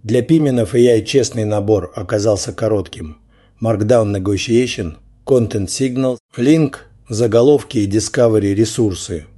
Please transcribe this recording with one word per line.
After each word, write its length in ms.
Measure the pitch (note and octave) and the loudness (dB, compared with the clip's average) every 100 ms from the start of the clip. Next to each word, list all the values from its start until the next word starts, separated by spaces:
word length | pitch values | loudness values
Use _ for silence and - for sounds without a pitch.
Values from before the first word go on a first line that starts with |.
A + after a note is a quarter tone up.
Для 220 | A2 E3 | 0 -2
пименов 500 | D3+ D#3+ D3 B2 A2 | 2 2 2 0 0
A 60 | A#2+ | 4
I 260 | B2 A2+ - | 4 4 2
честный 400 | C#3 A2+ A2+ G#2+ | 0 0 -4 -2
набор 480 | G#2 G2+ G#2 E2+ - | -2 0 0 -2 -10
оказался 560 | F#2+ G#2+ G#2+ G2+ - | -4 -2 0 -2 -4
коротким. 680 | F#2 A2 G#2 F2+ - D#2+ D2+ _ _ _ _ | -4 -2 -2 -4 -12 -16 -16 _ _ _ _
Markdown 500 | A2+ G#2 G#2 A#2+ G#2 | -4 -2 2 2 2
Negotiation, 840 | G2+ F#2+ G2 - A#2 B2 - F2 D2+ _ _ - | -2 -2 -4 0 0 0 -4 -8 -10 _ _ 0
Content 420 | C3 A#2 G#2+ F#2 | 0 2 -4 -6
Signal, 500 | - C3 B2 C3 A#2+ _ - | -4 -4 -2 -4 -4 _ -2
Link, 380 | B2 D#3+ D3+ - - _ _ | 2 4 2 -4 -20 _ _
заголовки 720 | A2 A#2 A2+ C3 D3 - A2+ | -2 2 4 4 2 0 -4
и 100 | G2+ | 0
Discovery 680 | G#2 - - A#2+ A2 G2+ | -2 -2 0 2 2 0
ресурсы. 720 | G2 A2 - G#2+ F2+ - E2+ D2 | 0 0 0 -2 -2 -8 -10 -12